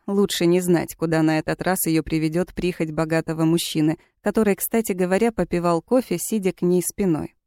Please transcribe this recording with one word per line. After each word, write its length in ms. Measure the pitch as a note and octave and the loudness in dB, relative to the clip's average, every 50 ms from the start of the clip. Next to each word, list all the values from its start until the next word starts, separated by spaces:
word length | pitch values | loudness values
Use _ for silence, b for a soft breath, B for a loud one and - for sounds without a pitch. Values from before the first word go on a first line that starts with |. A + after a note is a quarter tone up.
| _ - | _ -2
лучше 380 | G3 G3 G3+ F#3+ - - F3 | 0 0 0 0 0 0 2
не 140 | E3+ F3 F3+ | 2 2 2
знать, 360 | F3+ F3 F3 D#3+ E3 - - | 2 2 2 2 0 -2 -6
куда 260 | - E3 E3 D#3+ D#3+ D#3+ | -6 -4 -2 0 2 2
на 160 | D#3 D#3 D#3 | 2 0 0
этот 240 | D#3 - D#3+ - - | -2 -4 -6 -4 -2
раз 240 | F3+ F#3 F3+ - | -2 -2 -2 -2
её 160 | E3+ D#3+ D#3+ D3+ | 0 0 0 0
приведёт 500 | - D#3+ D#3+ D#3 D#3 D#3 F3 F#3 - - | -2 -2 -2 -2 0 -2 -2 -4 -4 -4
прихоть 380 | - F3+ F3+ E3+ - E3+ D#3+ | -4 -4 -4 -2 -2 -4 -4
богатого 540 | D3+ D#3 D#3+ D#3 E3 D#3+ D#3+ - D#3+ D#3+ D#3+ | -2 -4 -2 0 0 -2 -2 -2 -2 0 2
мужчины, 540 | D#3+ E3 E3+ - - - D#3+ D3+ D#3 D3+ b b b b b | 2 2 2 0 -2 -2 0 0 0 0 b b b b b
который, 360 | - G#3+ G#3 A3+ A3 G#3 F#3+ | -6 -2 0 2 2 2 2
кстати 340 | - - - - A3+ A3+ - | 0 -2 -2 -2 -2 -2 -2
говоря, 400 | G3 F3+ F#3 F3 F#3 G3+ A3+ A#3 | -2 -2 0 0 2 2 2 0
попивал 500 | A3+ - F3+ - - F3 E3+ F3 E3+ E3 | 0 -2 -2 -2 -2 -2 0 0 0 0
кофе, 380 | - _ A#3 C4 B3 - F#3 E3+ | 0 _ 0 0 2 0 -4 -6
сидя 340 | - - G#3+ A3 F#3 F#3 E3+ | -4 -4 -4 -2 0 -2 -2
к 100 | - - | 0 0
ней 200 | F3 F3+ F3+ E3+ | 2 2 2 0
спиной. 540 | - - - G#3 F#3 D#3+ D#3 E3 - _ _ _ | -2 -4 -2 0 0 0 -2 -4 -8 _ _ _